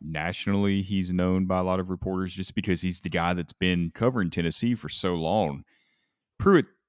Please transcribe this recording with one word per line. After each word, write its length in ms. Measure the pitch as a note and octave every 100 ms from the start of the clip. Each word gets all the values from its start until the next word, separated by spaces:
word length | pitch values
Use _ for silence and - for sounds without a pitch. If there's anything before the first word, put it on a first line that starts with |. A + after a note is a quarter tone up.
nationally, 800 | D#2 D#2 E2 - G2+ G2+ G2+ G2
he's 300 | G2 G2 F2+
known 340 | F2+ F#2 F#2 F#2
by 140 | F#2
a 40 |
lot 160 | F#2 F#2
of 120 | F#2
reporters 420 | F2+ F#2+ F#2 F#2
just 220 | F#2+ F#2 A2
because 260 | F#2+ F2
he's 180 | F#2 F2
the 80 | E2+
guy 240 | E2+ E2+
that's 200 | F2+ D#2+
been 380 | - F2+ F2 E2+
covering 380 | - A#2+ B2 F2
Tennessee 420 | F2 E2+ - A#2
for 160 | A#2 D2+
so 240 | - F#2
long. 500 | F2 D#2+ G#2+ D#2+ C#2 - _ _ _ _ _ _ -
Pruitt 280 | G3 F3 - _